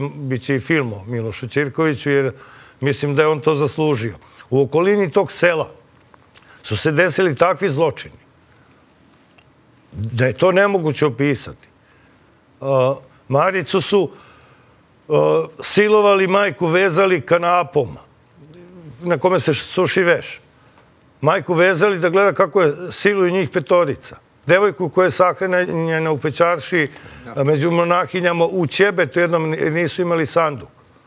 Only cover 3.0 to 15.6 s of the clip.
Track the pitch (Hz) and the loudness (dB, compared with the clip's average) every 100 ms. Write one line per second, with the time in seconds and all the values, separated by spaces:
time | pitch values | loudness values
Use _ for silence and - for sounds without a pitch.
3 | 147 139 151 151 160 143 143 - 156 127 | -2 2 2 0 -2 0 -2 -2 -2 -2
4 | 110 85 - - - 131 135 156 185 208 | -4 -10 -20 -20 -4 -2 0 2 2 2
5 | 185 202 175 - 175 160 123 - _ _ | 2 0 -2 0 0 0 -6 -10 _ _
6 | _ _ _ - - - - 107 160 151 | _ _ _ -20 -20 -16 -6 -2 0 2
7 | 180 147 185 131 175 175 196 139 160 - | 2 2 0 2 2 2 -2 0 -2 -2
8 | - - _ _ _ _ _ _ _ _ | -16 -20 _ _ _ _ _ _ _ _
9 | _ _ _ - _ _ _ _ _ - | _ _ _ -20 _ _ _ _ _ -10
10 | 110 117 131 123 185 185 202 196 156 135 | -6 -2 -2 2 2 4 2 2 -2 0
11 | 151 120 143 123 - 71 _ _ _ _ | -2 0 -2 -2 -6 -16 _ _ _ _
12 | _ _ _ _ _ _ 135 135 127 139 | _ _ _ _ _ _ 0 2 2 0
13 | - _ - 139 180 190 151 190 - 202 | -10 _ -2 0 2 0 -2 -2 2 0
14 | 160 - - - _ _ _ _ _ _ | 0 -6 -20 -20 _ _ _ _ _ _
15 | - 147 151 156 160 - | -2 2 2 2 -2 -10